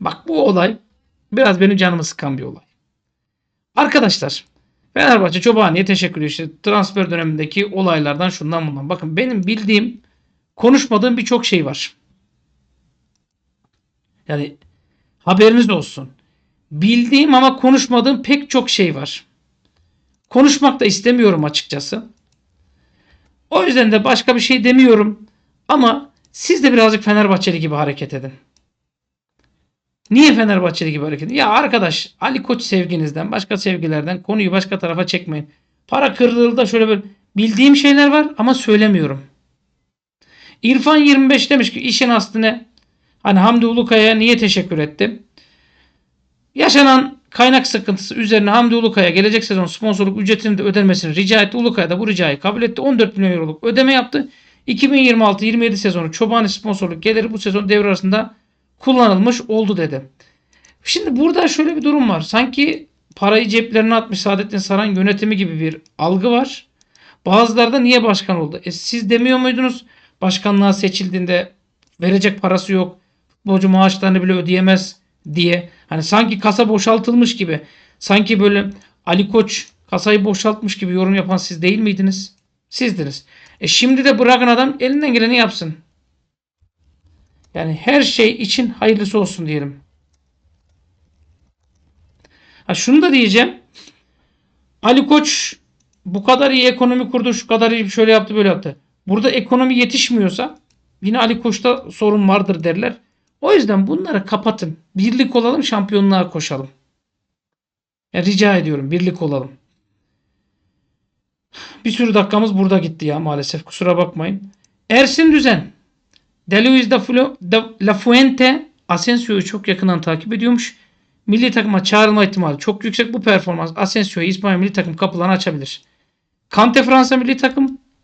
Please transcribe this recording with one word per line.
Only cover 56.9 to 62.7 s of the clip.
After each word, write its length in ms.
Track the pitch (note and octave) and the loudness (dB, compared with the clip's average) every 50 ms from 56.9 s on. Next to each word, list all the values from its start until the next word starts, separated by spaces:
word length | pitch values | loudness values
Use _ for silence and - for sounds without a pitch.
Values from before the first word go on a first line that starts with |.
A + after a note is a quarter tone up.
| E3+ D#3+ - | -6 -4 -4
geliri 300 | G#3+ A3 A3+ A3+ A#3 A3 | -2 -2 0 -2 -4 -6
bu 60 | G3+ | -6
sezon 300 | - G#3 F#3+ G#3 G#3 F#3+ | -4 -4 -2 -2 0 0
devre 200 | G#3 G#3 G#3 G3+ | 2 2 2 2
arasında 460 | F#3+ F3+ - F#3+ G3 A3 A3+ A#3 - _ _ _ _ _ _ _ _ _ - | 0 0 0 0 0 0 -2 -4 -10 _ _ _ _ _ _ _ _ _ 0
kullanılmış 560 | C4+ C4 B3+ A#3+ G#3+ F#3+ F#3 G3+ B3 B3 A#3 - - | 2 4 4 4 4 4 4 2 2 0 -2 -4 -4
oldu 280 | A3 A3 A3 G3 G#3 | -2 -2 -2 -2 -2
dedi. 340 | F#3+ E3 D#3 C#3+ C3 C3+ C3+ _ _ _ _ _ _ _ _ _ _ _ _ _ _ - | -2 -4 -4 -6 -8 -12 -14 _ _ _ _ _ _ _ _ _ _ _ _ _ _ -8
Şimdi 340 | - - F4 - D#4+ B3 | -6 -6 -4 -4 -2 -2
burada 320 | B3 D4+ E4+ - F4 F4 D4+ | 0 0 0 2 0 0 0
şöyle 280 | - - D#4 E4 E4+ | 0 0 -2 -2 -2
bir 60 | D4+ A#3+ | -2 -2
durum 260 | D4 D4 D4 B3+ A3 | 0 0 2 2 0
var. 120 | F#3 D#3+ | 0 -2
Sanki 680 | D#3 - - A3+ B3+ B3+ B3 C#4 C#4+ - | -4 -2 -2 -2 -2 -2 -2 -2 -2 -2